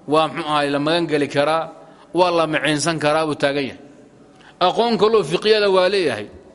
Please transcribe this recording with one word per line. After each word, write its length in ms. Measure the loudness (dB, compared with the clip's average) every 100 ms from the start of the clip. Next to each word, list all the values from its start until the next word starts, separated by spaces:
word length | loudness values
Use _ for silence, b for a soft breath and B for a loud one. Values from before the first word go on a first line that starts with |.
| -2
waa 200 | 0 0
muxuu 200 | -2 -2
ahaay 220 | 0 0
la 100 | 0
magan 260 | 0 0 0
geli 200 | -2 0
karaa, 360 | 0 0 0 -4 -14 B B B
waa 180 | 0 2
la 160 | 2 0
maciinsan 520 | 0 0 0 -2 -2
karaa 260 | 0 0 -2
buu 100 | -2
taagan 300 | -2 -2 -6
yahay. 140 | -10 -20 -20 -20 -20 -20 B B B
Aqoon 380 | 0 2 0 2
kaloo 260 | 2 2
fiqiyada 440 | 0 -2 2 2 2
waa 200 | 2 2
leeyahay, 380 | 0 -2 -4 -8 -16 -20